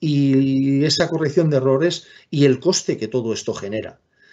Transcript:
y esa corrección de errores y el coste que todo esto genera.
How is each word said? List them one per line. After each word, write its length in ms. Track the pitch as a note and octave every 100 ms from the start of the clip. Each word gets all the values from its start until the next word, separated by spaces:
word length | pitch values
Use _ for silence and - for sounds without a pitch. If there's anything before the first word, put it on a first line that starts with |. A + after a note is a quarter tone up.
y 840 | D#3 C#3+ C#3 C3+ C3+ C3+ C3+ C#3
esa 240 | D3+ - E3
corrección 420 | E3 D3+ - D#3+
de 80 | C#3+
errores 480 | C3 C3+ E3+ F3 - - _
y 160 | C#3+ C#3
el 120 | B2+
coste 380 | E3 F#3 - -
que 120 | G#2+
todo 260 | C3 A2+
esto 180 | G2+ -
genera. 480 | - G2 G#2+ - - _ _ _